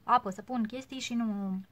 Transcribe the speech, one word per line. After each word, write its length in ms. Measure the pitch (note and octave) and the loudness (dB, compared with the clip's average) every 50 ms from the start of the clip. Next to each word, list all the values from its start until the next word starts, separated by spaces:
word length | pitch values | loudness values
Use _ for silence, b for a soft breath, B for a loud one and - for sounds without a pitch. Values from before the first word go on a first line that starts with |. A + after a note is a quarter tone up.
| - | 2
apă, 260 | - A#3 B3 - G3+ | 4 4 4 4 2
săpun, 340 | F#3 - G3 - B3+ A#3+ G#3+ | -6 -6 -6 -4 0 0 0
chestii 360 | G#3+ A#3+ C4 C4 - C#4 C4 | 0 -2 -6 -8 -8 -8 -8
și 140 | B3 - A#3+ | -6 -2 0
nu, 460 | A#3 A#3 A3 G3+ G3+ G3 F#3+ F#3 F#3+ F#3+ - | 0 0 0 0 0 0 -2 -2 -2 -4 -10